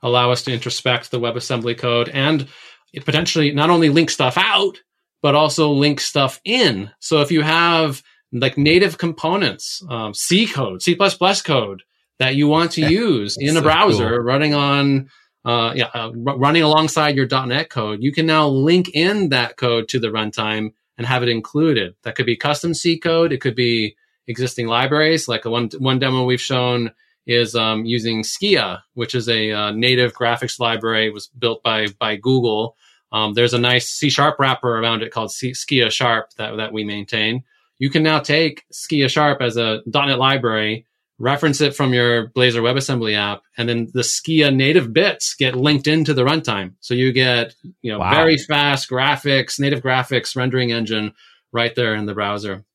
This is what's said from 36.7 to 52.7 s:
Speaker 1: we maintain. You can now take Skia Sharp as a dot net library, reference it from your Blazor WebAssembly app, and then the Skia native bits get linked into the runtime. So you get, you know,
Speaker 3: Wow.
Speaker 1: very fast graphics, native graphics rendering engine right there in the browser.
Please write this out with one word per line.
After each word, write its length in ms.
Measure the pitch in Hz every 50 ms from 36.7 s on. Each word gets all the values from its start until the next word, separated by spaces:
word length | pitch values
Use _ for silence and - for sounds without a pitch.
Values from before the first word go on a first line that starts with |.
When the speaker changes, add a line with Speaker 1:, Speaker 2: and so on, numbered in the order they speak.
| 107
Speaker 1:
we 100 | 110 107
maintain. 600 | 104 104 104 98 - - 110 107 107 113 127 127 _ _ _ _ _ _ _
You 100 | 131 139
can 140 | 135 165 156
now 160 | 156 156 151
take 460 | 143 - 147 151 165 156 143 - - _ -
Skia 360 | - - - 160 151 139 131
Sharp 320 | 131 151 151 147 143 -
as 160 | 131 120 110
a 260 | 117 117 113 110 110 - 117
dot 200 | 110 147 139 139
net 100 | 135 123
library, 640 | 131 135 135 139 123 120 110 107 107 107 107 110 - _ _ _ _ _ _ _
reference 400 | 120 123 139 143 - 156 143 -
it 160 | 151 143 139
from 180 | - 147 131 127
your 340 | 123 120 120 120 120 113 113
Blazor 300 | _ 131 127 127 117 117
WebAssembly 540 | 113 120 127 135 131 - 139 123 113 110 107
app, 260 | 104 104 101 104 101 _ _ _
and 120 | - 117 120
then 200 | 120 117 117 113 -
the 60 | 131 120
Skia 500 | - - - - - 160 160 151 143 135
native 400 | 131 135 139 160 180 139 113 110
bits 420 | 156 190 202 156 - - - -
get 200 | - 139 127 123
linked 320 | 127 127 147 151 139 135
into 260 | 147 156 160 156 139 147
the 120 | 131 123
runtime. 480 | 131 151 160 - - 113 101 95 90 - _
So 120 | - - 123
you 200 | 123 127 131 123
get, 420 | 131 131 127 123 120 117 113 - _ _ 92 90 _ -
you 100 | 120 107
know, 80 | 104
Speaker 3:
Wow. 100 | 92 90 113
Speaker 1:
very 240 | 151 160 165 160
fast 540 | 139 - - 151 143 143 143 143 131 - -
graphics, 720 | 131 127 131 143 143 135 - 143 139 135 123 - - -
native 200 | 139 139 143 139
graphics 540 | 123 131 127 123 127 - 135 123 113 - -
rendering 380 | 131 123 127 123 131 127 120 117
engine 420 | 117 113 107 113 107 107 104 - _ _ _ _ _ _ _ -
right 220 | 117 117 117 -
there 180 | - 123 113 110
in 120 | 107 104
the 80 | 104 101
browser. 500 | 101 104 101 104 104 101 104 95 95 107 _